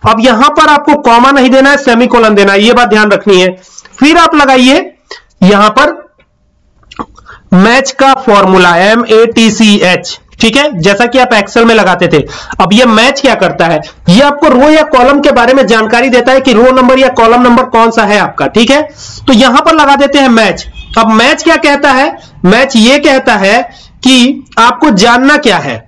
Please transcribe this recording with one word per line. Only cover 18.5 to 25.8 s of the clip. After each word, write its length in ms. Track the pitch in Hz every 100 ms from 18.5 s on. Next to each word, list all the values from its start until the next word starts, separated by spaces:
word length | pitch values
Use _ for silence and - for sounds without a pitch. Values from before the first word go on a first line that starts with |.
| 214 240
है। 100 | 277 294 - - - -
तो 60 | 233
यहां 260 | 262 262
पर 140 | 330 320
लगा 200 | 277 277
देते 220 | 277 277
हैं 100 | 269
मैच। 360 | 226 208 180 - - - -
अब 140 | 220
मैच 320 | 220 247 302
क्या 120 | 330 311
कहता 340 | 311 285 294
है, 200 | 262 294 330 - - 180
मैच 300 | 220 262 240
ये 220 | 226 285
कहता 360 | 294 262 262 208
है 260 | 196 226 339 - - -
कि 400 | 254 262 247 294 - -
आपको 300 | 233 262 302
जानना 460 | 196 233 240 262 294
क्या 180 | 247 180
है 180 | 147 110